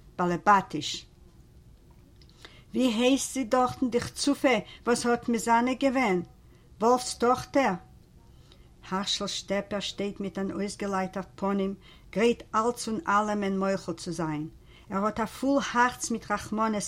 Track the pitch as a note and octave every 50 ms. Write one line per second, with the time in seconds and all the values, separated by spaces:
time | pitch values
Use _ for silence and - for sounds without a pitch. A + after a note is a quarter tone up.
0 | - - - - F3+ F3 F3 E3 - G#3 G#3 G3 F#3 - - D3+ - - - -
1 | - - - - - - - - - - - - - - - - - - - -
2 | - - - - - - - - - - - - - - - A3+ B3+ B3+ G#3+ G#3+
3 | B3 B3+ C4+ C4 - - - C4 C4+ G#3 B3+ B3+ B3+ B3 - - C4+ B3 A3+ A#3+
4 | - - - - - C#4+ C4+ - - C#4 A#3+ G#3+ G#3 - - - - A3+ A#3+ A#3
5 | - A#3+ A#3+ A#3 - - A#3 A3+ - A#3 A#3 A#3 A#3+ B3+ C4 A#3+ C#4 C4+ A#3+ C4+
6 | C4 G#3+ F#3 F3+ E3+ - - - - - - - - - - - G#3 A#3 B3 B3
7 | B3 - - - A#3 A#3+ B3+ A#3+ - - - C#4+ C4 A3 F#3 F3 - - - -
8 | - - - - - - - - - - - - - - - - - - F#3 F#3+
9 | G3+ - - - G3+ F#3+ - - - - G3 G3+ G3 G3+ G#3 G3+ F#3+ - - -
10 | G3 G3+ G3 - G3 F#3+ - G3 G3 F#3+ - G3+ G3 G#3 G3 - G#3 G3+ G3 F#3+
11 | F#3+ F#3 - G3 F#3 - - - - G3 G3+ G3 F#3+ G3 G3+ - - - - -
12 | - - - F#3 A3 A#3+ A#3 - - - - A3 A3 A#3+ A#3+ - - A3+ A3 G#3
13 | - - G3+ G#3 G#3+ G#3+ G#3 G#3 G3+ G3 G3 F#3+ G3 G3 G3 F#3 F#3+ - E3+ -
14 | - F3+ E3 D#3+ E3+ D#3 D3+ D3 D#3 D#3+ - - - - - - - - G3 G3
15 | G3+ G#3+ G#3 - A3 G#3+ - - - C4+ C#4 C#4 G3+ - - A#3+ A#3+ B3 B3 -
16 | - - A#3 A3 - - G#3 G3+ - - G#3+ G#3+ A3 A3 G#3+ G#3 F#3+